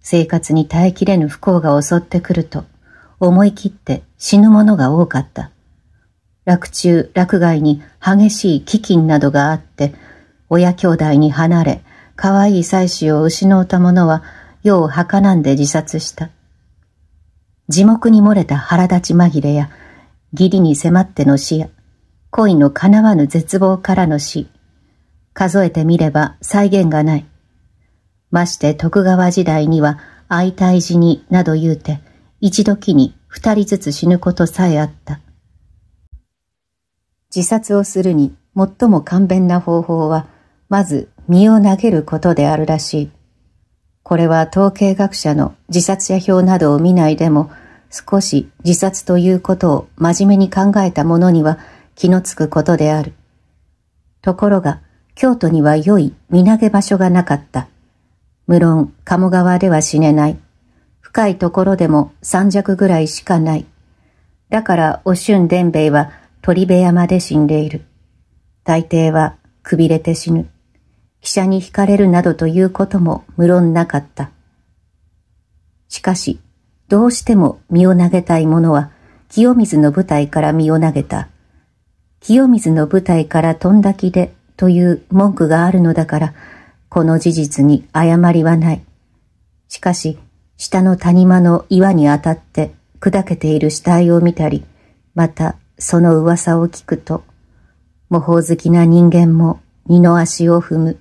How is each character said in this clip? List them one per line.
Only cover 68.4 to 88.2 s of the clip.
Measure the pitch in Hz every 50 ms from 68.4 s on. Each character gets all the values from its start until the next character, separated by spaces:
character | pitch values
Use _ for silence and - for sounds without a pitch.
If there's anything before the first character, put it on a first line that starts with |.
| _ _ _ _ _
大 | - 165 165 165
抵 | - - 165 160 160 156
は | 160 156 156 - _ _ _ _ _ _
く | - -
び | 160 165 160
れ | 160 160
て | 160 170 165
死 | 160 - 170 165
ぬ。 | 165 165 - _ _ _ _ _ _ _ _ _ _ _ _ _ _ _
汽 | -
車 | - 202 185
に | 190 190 190
ひ | 180 - -
か | - 202
れ | 196 202
る | 202 202 190
な | 175 175
ど | 175 175 165
と | 165 165
い | 160 160 180
う | 190 185
こ | 185 - 196
と | 196 196 196
も | 175 165 156 - - _ -
無 | - 170 170
論 | 180 180 175 165 165
な | 170 170
か | 175 - 143
っ | 143 - _
た。 | - 143 - _ _ _ _ _ _ _ _ _ _ _ _ _ _ _ _ _ _ _ _ _ _ _ _ _ _ _ _ _ _ _ _
し | - -
か | _ - 185
し、 | 185 - - - - _ _ _ _ _ _ _ _ _ _
ど | 202 202 226
う | 240 240
し | - -
て | - 233
も | 202 175 - - - _ _
身 | 175 170 180
を | 185 185
投 | 175 175 175
げ | 170 180 175
た | - 170 165
い | 156
者 | 156 156 165 165 165 156
は、 | 143 143 147 _ _ _ _ _ _ _ _
清 | - 214 226 247 247
水 | 240 220 - - 151
の | 151 147
舞 | 143 185 190
台 | 190 156 147 147 143
か | - 156 151
ら | 151 156
身 | 160 156 156
を | 160 160
投 | 160 160 143
げ | 139 139
た。 | - - - - - _ _ _ _ _ _ _ _ _ _ _ _ _ _ _ _ _ _
「清 | _ - 214 254 269
水 | 254 247 214 - 165 160
の | 160 151
舞 | 151 - 190 180
台 | - 175 165 160
か | 156 - 165
ら | 156 165 160
飛 | 165 - 180 202
ん | 214
だ | 202 196 196
気 | 196 - 185
で」 | 180 185 175 - - _ _ _ _ -
と | 185 185
い | 180 175 180
う | 180 175 - - _
文 | 185 190 196 208 190
句 | - 165 151
が | 160 160 170
あ | 175
る | 190 185
の | 175 165 160
だ | 165 160
か | 165 - 151
ら、 | 156 156 - - - - - - _ _ _ _ _ _
こ | - 175 160
の | 160 160 165
事 | 160 175 165
実 | 160 151 143 147 - 139
に | 147 147 - - - _
誤 | 156 165 165 165 170